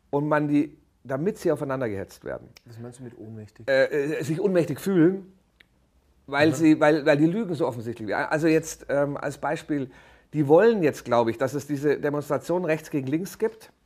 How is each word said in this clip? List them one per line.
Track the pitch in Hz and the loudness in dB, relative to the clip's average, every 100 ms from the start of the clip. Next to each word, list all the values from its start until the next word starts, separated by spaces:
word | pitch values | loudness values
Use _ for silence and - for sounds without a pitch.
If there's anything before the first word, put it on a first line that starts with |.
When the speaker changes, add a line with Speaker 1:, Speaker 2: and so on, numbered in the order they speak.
| _ | _
Speaker 1:
und | 143 151 | -4 0
man | 151 147 | 0 2
die, | 147 151 - _ _ | 2 0 -6 _ _
damit | 123 131 175 220 | -8 -4 -4 -2
sie | 175 | -2
aufeinander | 143 143 135 123 | -2 -2 -4 -4
gehetzt | 98 92 - | -6 -8 -12
werden. | - 64 - - - | -12 -12 -12 -20 -20
Speaker 2:
Was | 113 | -18
meinst | 120 123 | -18 -16
du | |
mit | 123 120 | -18 -18
ohnmächtig? | 107 110 104 - 117 | -16 -16 -18 -12 -2
Speaker 1:
Äh, | 135 131 151 143 156 | 2 2 0 -2 -4
äh, | |
sich | 156 160 | -4 -2
ohnmächtig | 196 180 151 139 | 0 2 0 -2
fühlen, | 190 190 160 196 - _ _ _ _ _ _ _ _ _ - | 0 4 4 2 -6 _ _ _ _ _ _ _ _ _ -6
weil | 139 160 | 2 2
Speaker 2:
Aha. | |
Speaker 1:
sie, | 139 160 151 | 4 4 6
weil, | 151 156 | 6 4
weil | 143 143 | 4 4
die | 160 | 2
Lügen | 196 208 | 0 -4
so | 147 143 | -2 -4
offensichtlich | 123 113 110 107 | -4 -8 -8 -4
werden. | 98 147 | -4 -2
Also | 156 160 | 0 2
jetzt, | 160 156 - - | 2 0 -8 -4
ähm, | 139 143 143 | -2 -2 -4
als | 143 135 | -8 -6
Beispiel, | 143 - - 147 131 - - _ _ | -6 -6 -4 -6 -6 -10 -20 _ _
die | 147 139 | -2 4
wollen | 160 226 220 | 6 6 4
jetzt, | 151 127 | 2 0
glaube | - 120 113 | 0 0 2
ich, | 113 | -2
dass | 135 | -4
es | 139 139 | -6 -6
diese | 143 147 139 | -2 0 0
Demonstration | 147 147 143 139 - 175 | -2 -4 -4 -6 -2 -4
rechts | 175 156 156 | -2 -4 -4
gegen | 151 131 | -6 -4
links | 160 190 - | -6 -6 -6
gibt, | 220 - - _ | -6 -6 -16 _